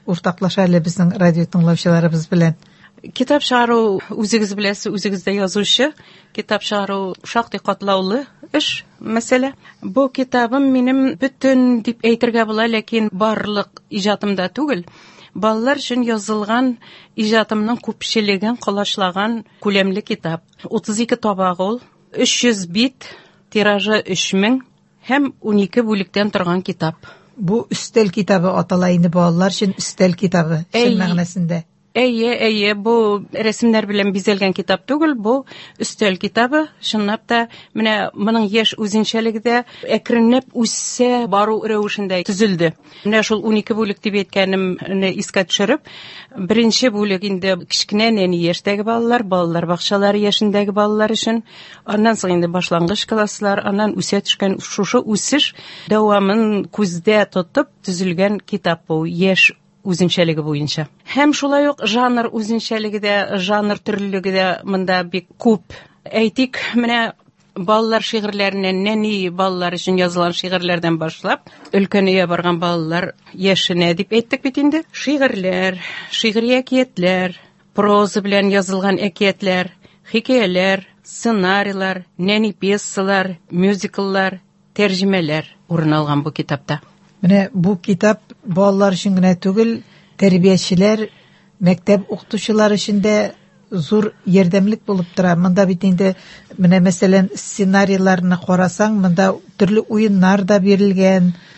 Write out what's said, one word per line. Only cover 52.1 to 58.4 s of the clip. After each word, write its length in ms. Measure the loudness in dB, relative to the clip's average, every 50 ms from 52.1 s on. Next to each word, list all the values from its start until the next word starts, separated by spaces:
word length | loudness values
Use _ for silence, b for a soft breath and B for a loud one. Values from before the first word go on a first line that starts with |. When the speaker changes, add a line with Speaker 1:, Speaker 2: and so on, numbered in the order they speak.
| 2 0
Speaker 2:
соң 220 | 0 0 0 0
инде 100 | 0 0
башлангыч 560 | -2 -4 -2 -2 0 0 0 0 -2 -4 -4
класслар, 560 | -4 -2 -2 -2 -2 -4 -4 -2 -2 -2 -2 -2
аннан 320 | -2 -2 0 0 -2 -2
үсә 240 | -4 -4 -2 -2 -2
төшкән 400 | -2 -2 -4 -2 -2 -2 -2 -4
шушы 400 | -8 -10 -4 -4 -4 0 0 -2
үсеш 540 | 0 0 -4 -2 -2 0 0 0 0 -2 B B B B B B B
дәвамын 760 | B 0 2 4 4 4 2 2 2 2 2 2 2 0 -2 -4 -4 -2
күздә 540 | -2 -2 -2 -2 -2 0 2 2 2 2 0
тотып 400 | -2 -4 -4 _ -2 -2 -2 _ _ _ -8
төзелгән 560 | -8 -4 -2 -2 -2 0 0 0 0 0 -4